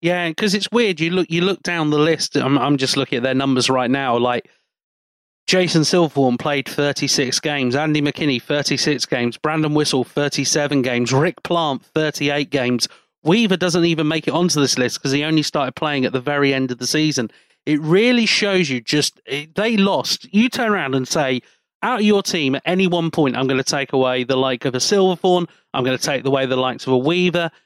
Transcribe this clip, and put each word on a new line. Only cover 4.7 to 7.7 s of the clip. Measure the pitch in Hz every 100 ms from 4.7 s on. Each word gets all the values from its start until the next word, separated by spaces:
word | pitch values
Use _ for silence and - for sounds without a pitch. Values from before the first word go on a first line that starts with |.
| _ _ _ _ _ _ _ -
Jason | 185 180 165
Silverthorne | 147 180 165 143 135 123
played | 151 143 131
thirty-six | - 143 139 139 - 139 131
games. | 156 147 127